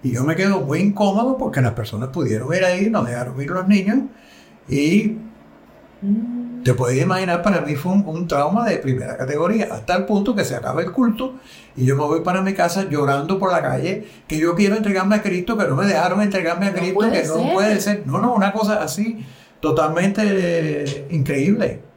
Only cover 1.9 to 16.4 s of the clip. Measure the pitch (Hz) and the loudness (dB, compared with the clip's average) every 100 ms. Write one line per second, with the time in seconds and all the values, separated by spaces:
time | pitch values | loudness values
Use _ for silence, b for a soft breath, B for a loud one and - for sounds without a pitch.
1.9 | 104 - 180 135 107 131 175 185 180 208 | -6 -6 -2 -2 -2 0 0 2 2 2
2.9 | 214 120 120 123 131 143 180 190 202 185 | 2 0 -4 -6 -6 -4 -2 -2 -2 0
3.9 | 247 - B B B B B - 131 147 | 0 -2 B B B B B -6 -2 2
4.9 | 202 220 - - - - - - - - | 2 0 -4 -12 -20 -20 -20 -20 -20 -20
5.9 | - 196 214 240 240 240 - - - 123 | -10 -2 -2 -2 -6 -8 -4 -2 0 0
6.9 | 131 175 185 190 175 202 180 147 143 180 | 0 0 0 0 0 0 0 0 -4 0
7.9 | 196 196 160 170 143 147 202 233 160 135 | 0 0 -4 -2 0 2 0 0 -2 0
8.9 | 127 98 - 127 147 175 226 - - - | -2 -4 -6 -4 -2 0 0 0 -6 -2
9.9 | 185 196 208 202 208 - 120 - 156 190 | -2 0 0 0 0 -2 -4 -4 -4 -4
10.9 | - 240 220 262 254 B B B - 127 | 2 2 2 -4 -8 B B B -2 0
11.9 | 139 147 165 170 185 190 190 175 190 185 | 2 2 0 0 0 0 0 0 0 -2
12.9 | 143 139 139 156 190 190 170 139 131 156 | 0 2 0 0 0 2 0 0 -2 -2
13.9 | 202 B B - 156 165 175 202 220 202 | -4 B B -6 0 0 4 4 4 0
14.9 | 190 190 214 202 180 180 226 170 135 202 | 0 2 2 2 -2 -2 0 0 2 2
15.9 | 165 180 190 208 196 | 2 2 2 2 0